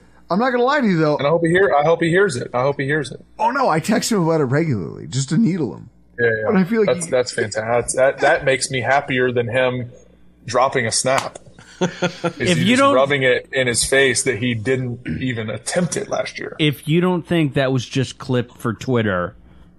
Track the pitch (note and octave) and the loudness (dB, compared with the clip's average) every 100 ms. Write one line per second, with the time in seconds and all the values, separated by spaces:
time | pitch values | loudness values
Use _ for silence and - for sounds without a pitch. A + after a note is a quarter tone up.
0 | - - - F3+ B3+ B3 B3 D4+ A#3 E3 | -20 -20 -4 -2 0 2 2 2 2 2
1 | D3+ C#3+ C#3+ E3 E3 F3+ G3 D3 D3+ E3 | 2 2 2 2 2 4 4 4 4 2
2 | E3+ F3 G3+ A#2+ - B2 C#3 C#3 C#3 D3+ | 2 2 2 0 -4 0 0 0 -2 -2
3 | C#3 - - - A#3+ C#4 A#3+ D#3+ - A3+ | -4 -10 -18 -4 -2 0 0 0 0 -2
4 | - G#3+ D#3+ D#3+ C3 C#3+ E3 A2 C#2+ G1+ | 0 0 2 0 0 0 0 -2 -6 -10
5 | B1+ B2+ C3+ E3 A3 F3+ A#2+ A#1+ - - | -8 -6 -2 2 2 0 -4 -8 -16 -20
6 | _ - A#2 A2 G#2+ G3 F3+ A3+ G#3 F3+ | _ -4 -2 0 0 2 2 2 2 0
7 | - B2+ B2 - A2 A2 A2 A#2+ A#2 C3 | 0 0 0 -4 -4 -4 -2 -2 0 2
8 | C3+ C#3 C#3 E3 C#3+ C3 - C3+ A#2 C#3 | 2 2 2 2 2 0 -2 -4 0 0
9 | C#3 C3 B2+ B2 A#2 B2+ B2+ B2+ A#2+ - | 0 0 0 0 -2 0 0 -2 -8 -14
10 | - _ - _ - A#2+ C3 C3+ A2+ - | -20 _ -20 _ -4 0 2 0 -2 0
11 | C3 C3+ - - - - - - F3+ - | 0 0 -2 -8 -20 -20 -20 -6 -4 -2
12 | F3 - E3+ - - E3 F#3 B3+ C#4 C3 | -6 -4 -8 -4 0 2 2 4 4 4
13 | C3+ C#3+ C3 A#2 - C3+ B2+ A2+ - C3+ | 2 2 2 0 -2 -2 0 -2 0 4
14 | C3+ A2+ C3+ G#2+ B2 A2+ G#2+ C3 B2+ A#2+ | 4 2 -2 -2 -2 -2 -2 -2 -4 -8
15 | - - B2+ A2+ A2 A2+ - F3 F3 C#3 | -8 -6 -4 -6 -6 -8 -4 -2 -2 -4
16 | - - - - - - D3+ - - E3 | -6 -6 -6 -10 -12 -2 -2 -2 0 2
17 | F3+ F3+ - E3+ D3 C#3 C3 C3+ - C3+ | 2 0 0 0 0 0 0 0 -2 -4
18 | B2 - - B2 A#2 - A#2+ G2+ - B2 | -4 -6 -2 -2 -2 -6 -6 -4 -2 0
19 | G#2+ F2+ F2 - - - - | 2 0 -4 -8 -20 -20 -20